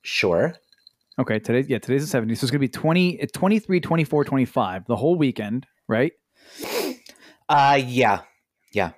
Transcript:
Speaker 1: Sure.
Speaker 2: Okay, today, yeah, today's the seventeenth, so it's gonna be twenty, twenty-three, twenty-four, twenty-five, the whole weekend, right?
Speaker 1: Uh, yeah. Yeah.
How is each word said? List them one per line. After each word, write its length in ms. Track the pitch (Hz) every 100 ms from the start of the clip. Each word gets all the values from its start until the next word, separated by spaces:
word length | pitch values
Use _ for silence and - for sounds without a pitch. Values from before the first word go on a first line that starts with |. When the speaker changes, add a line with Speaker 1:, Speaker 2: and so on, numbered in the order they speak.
Speaker 1:
Sure. 520 | - - 101 85 147 - _ _ _ _ _ -
Speaker 2:
Okay, 180 | 127 110
today, 260 | - 117 139
yeah, 100 | 120
today's 240 | - 135
the 60 | 151
seventeenth, 320 | 127 110 113
so 40 |
it's 60 | 127
gonna 80 | 143
be 100 | 135
twenty, 500 | - 156 170 180 170 147
twenty-three, 480 | - 185 220 - 180
twenty-four, 440 | - 165 151 151
twenty-five, 600 | 143 135 120 - 104 92 90
the 100 | 110
whole 180 | 139 175
weekend, 480 | 143 117 104 120 - _ -
right? 240 | 113 147 _ _ _ - - - 480 302 254 - - - _ -
Speaker 1:
Uh, 320 | 151 139 139 127
yeah. 360 | 123 117 95 - _ _ _ _
Yeah. 180 | 104 87